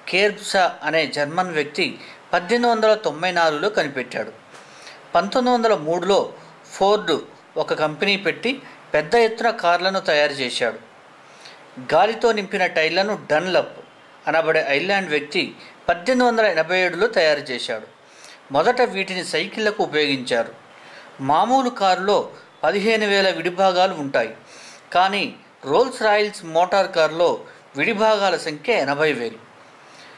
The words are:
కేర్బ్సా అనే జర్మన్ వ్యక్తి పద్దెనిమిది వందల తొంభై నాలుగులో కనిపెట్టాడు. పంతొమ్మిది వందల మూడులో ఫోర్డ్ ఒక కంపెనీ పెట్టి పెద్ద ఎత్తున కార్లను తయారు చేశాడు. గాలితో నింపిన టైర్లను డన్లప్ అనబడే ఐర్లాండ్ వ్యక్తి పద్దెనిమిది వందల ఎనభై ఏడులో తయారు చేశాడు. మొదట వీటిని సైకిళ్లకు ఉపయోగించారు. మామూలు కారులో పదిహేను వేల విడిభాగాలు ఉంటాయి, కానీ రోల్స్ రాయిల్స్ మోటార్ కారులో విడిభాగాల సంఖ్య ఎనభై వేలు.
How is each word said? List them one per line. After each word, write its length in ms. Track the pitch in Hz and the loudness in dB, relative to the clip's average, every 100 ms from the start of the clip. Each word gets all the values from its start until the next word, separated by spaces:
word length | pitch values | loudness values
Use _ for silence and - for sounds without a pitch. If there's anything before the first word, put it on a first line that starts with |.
| - | -4
కేర్బ్సా 680 | 180 208 202 - 196 175 - | 0 0 0 -2 0 0 0
అనే 240 | 147 160 143 | -2 0 -2
జర్మన్ 440 | 147 143 170 185 | -2 -2 -2 -2
వ్యక్తి 480 | 156 147 202 147 - - - - | -2 -4 -4 -4 -6 -18 -20 -4
పద్దెనిమిది 380 | 180 180 240 240 | -4 0 0 2
వందల 220 | 226 214 | 2 4
తొంభై 380 | 214 170 151 185 | 2 0 -4 -2
నాలుగులో 380 | 175 165 147 143 | 2 2 2 0
కనిపెట్టాడు. 600 | 160 151 131 120 - 107 - - - - - - - - 175 | 0 -2 -6 -8 -8 -10 -12 -20 -20 -20 -20 -20 -20 -2 -2
పంతొమ్మిది 400 | 196 262 247 247 | 0 0 2 2
వందల 200 | 226 190 | 2 0
మూడులో 580 | 151 175 180 190 120 - - - - | 0 -2 2 2 0 -8 -20 -20 -20
ఫోర్డ్ 560 | - 196 208 170 135 - - - 160 | 0 2 2 0 -4 -4 -20 -10 -6
ఒక 160 | 151 | -4
కంపెనీ 440 | 156 156 151 202 196 | -2 -2 0 -2 0
పెట్టి 440 | 190 143 233 269 - - - | -2 -4 -6 -6 -12 -20 -4
పెద్ద 220 | 151 156 240 | -2 2 2
ఎత్తున 340 | 226 226 233 | 2 2 -2
కార్లను 500 | 214 175 175 185 190 | 0 0 2 0 -2
తయారు 340 | 190 151 147 | 0 2 2
చేశాడు. 460 | 139 123 - 120 - - - - - - - - - - - 127 | 0 -4 -2 -2 -4 -14 -20 -20 -20 -20 -20 -20 -20 -20 -14 0
గాలితో 380 | 151 208 226 233 | 2 4 2 0
నింపిన 340 | 214 190 202 180 | 0 -2 -2 0
టైర్లను 640 | 170 160 175 202 190 135 | 2 0 0 -2 -4 -2
డన్లప్ 440 | 151 185 160 - - - - - - - | 0 2 0 0 -10 -20 -20 -20 -10 -2
అనబడే 380 | 160 156 156 135 | 0 2 0 2
ఐర్లాండ్ 400 | 143 185 202 180 | 0 0 -2 0
వ్యక్తి 460 | 151 147 185 127 - - - - | -4 -2 -4 -4 -10 -20 -8 -2
పద్దెనిమిది 380 | 175 180 254 247 | -2 0 2 2
వందల 180 | 226 214 | 2 2
ఎనభై 320 | 160 160 185 | 2 0 0
ఏడులో 300 | 180 165 220 | 0 0 0
తయారు 320 | 208 156 147 | 2 2 2
చేశాడు. 480 | 139 123 - 110 - - - - - - - | -2 -8 -6 -8 -10 -20 -20 -20 -20 -20 -4
మొదట 300 | 139 190 254 | 0 2 2
వీటిని 420 | 233 190 185 185 | 0 0 -6 -6
సైకిళ్లకు 600 | 160 160 196 220 214 208 | -4 -4 -4 -2 -2 0
ఉపయోగించారు. 680 | 160 147 147 135 120 120 113 - - - - - - - | -2 0 0 0 -2 -2 -2 -10 -20 -20 -20 -20 -20 -8
మామూలు 480 | 135 156 220 262 247 | 0 2 4 2 0
కారులో 600 | 247 190 180 190 185 - - - - | 0 2 2 2 0 0 -10 -20 -2
పదిహేను 440 | 151 196 208 220 208 | 0 2 2 2 2
వేల 220 | 202 190 | 2 2
విడిభాగాలు 640 | 165 170 175 190 180 190 | 0 -4 2 2 4 2
ఉంటాయి, 440 | 170 139 139 113 - - - - - - | 0 -2 -2 -2 -6 -20 -20 -20 -20 -4
కానీ 420 | 175 190 202 139 - - - 131 | 2 2 0 -4 -8 -20 -14 0
రోల్స్ 360 | 165 262 247 | 2 2 0
రాయిల్స్ 440 | 220 208 208 - 165 | 2 2 0 -4 -4
మోటార్ 460 | 160 180 202 185 | 0 2 2 0
కారులో 480 | 165 156 160 170 117 - - - 139 | 0 0 2 0 0 -8 -20 -14 -4
విడిభాగాల 580 | 170 208 220 214 196 160 | -2 2 2 2 0 0
సంఖ్య 360 | 160 147 190 | -4 -6 -2
ఎనభై 380 | 208 139 143 156 | 0 0 0 0
వేలు. 260 | 127 117 113 - - - - - - - | 0 -6 -10 -20 -20 -20 -20 -20 -20 -20